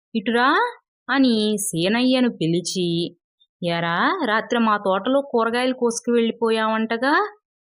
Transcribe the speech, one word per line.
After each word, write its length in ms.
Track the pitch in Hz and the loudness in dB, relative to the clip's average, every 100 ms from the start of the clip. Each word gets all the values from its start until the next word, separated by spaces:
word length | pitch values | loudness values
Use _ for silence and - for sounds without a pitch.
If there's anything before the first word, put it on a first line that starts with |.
| _ 226 | _ -6
ఇటురా" 540 | 208 233 254 349 480 - _ _ - | -2 2 2 2 0 -4 _ _ -2
అని 480 | 269 262 226 214 208 | 2 4 2 0 -2
సీనయ్యను 680 | - 165 180 233 254 254 247 | -4 -2 0 2 2 2 0
పిలిచి, 880 | 233 160 170 175 185 175 170 170 - _ _ _ _ | 0 0 0 -2 -2 -2 -2 -4 -8 _ _ _ _
"ఎరా, 560 | 175 170 170 170 254 370 247 | -4 -2 0 0 0 0 0
రాత్రి 340 | 214 214 240 | -2 0 0
మా 180 | 226 208 | 2 0
తోటలో 440 | 202 190 202 269 | 0 -2 0 0
కూరగాయలు 520 | 277 233 226 240 254 | 0 0 0 0 -2
కోసుకు 380 | 254 233 226 - | 0 -2 -2 0
వెళ్ళిపోయావంటగా, 1200 | 240 226 226 226 220 220 220 220 226 262 330 415 - _ _ | 0 0 0 0 0 0 0 -2 -2 0 0 0 -8 _ _